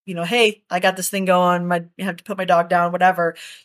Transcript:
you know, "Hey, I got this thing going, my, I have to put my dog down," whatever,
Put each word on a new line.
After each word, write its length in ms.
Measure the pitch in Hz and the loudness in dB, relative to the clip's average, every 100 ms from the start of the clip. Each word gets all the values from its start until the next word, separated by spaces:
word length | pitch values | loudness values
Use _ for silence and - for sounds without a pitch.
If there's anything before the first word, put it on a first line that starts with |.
| - | -12
you 100 | 175 | -8
know, 80 | |
"Hey, 400 | 170 240 220 214 _ | -4 2 2 0 _
I 100 | 175 | -2
got 160 | 190 190 | 0 -2
this 140 | 180 | -6
thing 160 | 202 185 | -4 2
going, 420 | 180 180 175 175 | 2 4 2 0
my, 180 | 175 170 - | -4 -4 -10
I 40 | |
have 140 | 185 170 | -8 -8
to 60 | |
put 140 | - 196 | -10 -6
my 80 | 185 | 0
dog 240 | 175 175 | 2 2
down," 220 | 175 175 | 0 0
whatever, 440 | 175 180 175 170 165 - - | 2 2 2 -2 -4 -14 -20